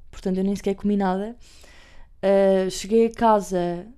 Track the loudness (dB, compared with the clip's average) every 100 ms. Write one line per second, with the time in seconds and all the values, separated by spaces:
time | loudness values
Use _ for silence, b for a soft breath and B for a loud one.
0 | -20 -10 -6 -2 -2 -2 -4 -4 -2 0
1 | 0 -2 -6 -14 b b b b b b
2 | b -4 2 4 4 4 0 -6 0 2
3 | 2 2 2 2 0 -4 -4 -6 -12